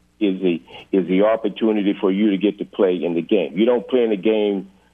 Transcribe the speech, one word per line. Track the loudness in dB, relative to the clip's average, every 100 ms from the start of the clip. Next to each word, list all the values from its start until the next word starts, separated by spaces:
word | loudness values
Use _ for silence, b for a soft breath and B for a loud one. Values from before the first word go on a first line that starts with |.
| _ -4
is | -2 0
the, | -2 -2 -6 B B
is | 0 2
the | 2
opportunity | 2 2 -2 -2 0 0 0 0
for | 0
you | 0 2
to | 2
get | 0 -2
to | -6
play | 0 0 0
in | -2 -4
the |
game. | 0 0 0 0
You | 2
don't | 0 0
play | 0
in | 0
the | 0
game, | 0 0 0 -2 -6 b b